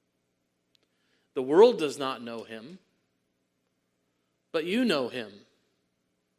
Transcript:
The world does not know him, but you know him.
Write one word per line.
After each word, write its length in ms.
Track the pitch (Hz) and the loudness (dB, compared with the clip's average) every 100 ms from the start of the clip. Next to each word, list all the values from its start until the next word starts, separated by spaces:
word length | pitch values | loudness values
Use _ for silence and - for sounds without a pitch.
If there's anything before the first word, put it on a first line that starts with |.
| _ _ _ _ _ _ _ _ _ _ _ _ _ | _ _ _ _ _ _ _ _ _ _ _ _ _
The 80 | 139 | -6
world 380 | 131 160 240 190 | 2 8 8 6
does 180 | 151 127 | -4 -4
not 240 | 135 120 | -6 -6
know 220 | 117 113 | -10 -12
him, 360 | 107 113 123 185 _ _ _ _ _ _ _ _ _ _ _ _ _ _ _ _ _ | -14 -16 -16 -20 _ _ _ _ _ _ _ _ _ _ _ _ _ _ _ _ _
but 120 | 165 | -6
you 220 | 165 220 247 | -2 0 0
know 240 | 151 120 | 0 -2
him. 360 | 123 107 101 - _ _ _ _ _ _ _ _ | -6 -12 -16 -20 _ _ _ _ _ _ _ _